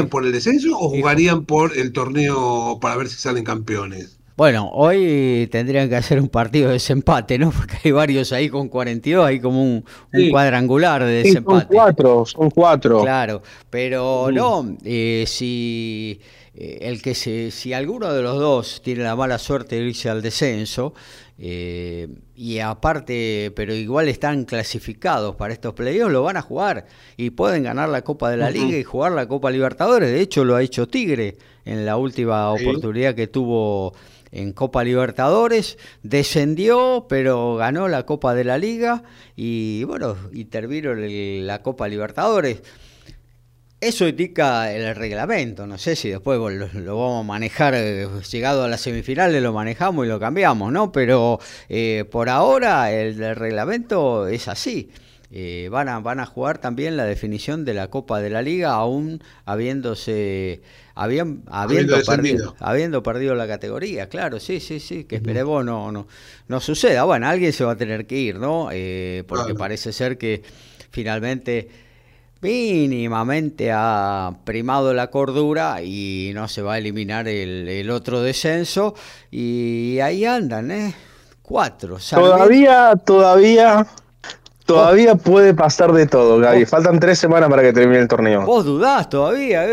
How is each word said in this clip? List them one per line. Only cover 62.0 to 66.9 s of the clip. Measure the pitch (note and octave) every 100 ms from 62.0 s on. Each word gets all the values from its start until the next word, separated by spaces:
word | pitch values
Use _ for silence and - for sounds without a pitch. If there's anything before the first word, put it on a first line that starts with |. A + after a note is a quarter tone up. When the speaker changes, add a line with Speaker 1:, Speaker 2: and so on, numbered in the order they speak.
| - D3 C#3+ A#2+
Speaker 2:
descendido. | G#2 -
Speaker 1:
habiendo | - C3 E3 C#3
perdido | A#2+ A#2+ C3+
la | A#2+ A2
categoría, | G2+ G2+ A2+ G3+ C#3 F#2+
claro, | E3+ F3 A2+
sí, | - F3+
sí, | - D#3
sí, | - F3
que | - A2+
Speaker 2:
Ujú. |
Speaker 1:
esperemos | A2 A#2 C#3+ D3 A#2+
no, | A2+ G#2
no, | G#2 G2+ - - - -
no | B2+
suceda. | - D#3 A#3+